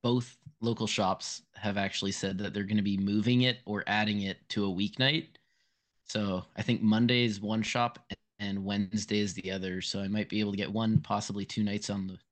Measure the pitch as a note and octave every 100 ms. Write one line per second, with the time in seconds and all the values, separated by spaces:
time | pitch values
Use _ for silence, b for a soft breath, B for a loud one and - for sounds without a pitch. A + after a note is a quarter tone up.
0 | A#2 B2 A#2+ - - _ A2+ A2 A2 -
1 | F#2+ F#2+ - - _ - G#2+ G2+ G2 -
2 | G2 G2 G2 F#2+ G2+ G#2 G2 G#2+ G2+ G2
3 | G2 G#2+ G#2+ B2 B2+ B2 - G#2 - G#2
4 | G#2+ G#2 G2 F#2 _ A2 G2+ F#2 G#2 -
5 | C3 D#3+ - - _ _ _ _ _ _
6 | - G#2+ G2+ F#2 - - A2 A#2+ G#2+ A2
7 | A#2+ B2 A#2+ G2 G#2 A2 G#2+ B2 A#2+ -
8 | _ - _ _ G2+ G2 G2 G2+ F#2+ G#2
9 | - G#2+ G#2 F2+ F#2 F#2+ F#2 F#2 - G2+
10 | G2 G#2+ G2+ G#2 G#2 G2+ D#2+ G#2+ A2+ A2
11 | - G2+ - G2+ G2 - G#2 G2+ - G2+
12 | F#2+ F#2 _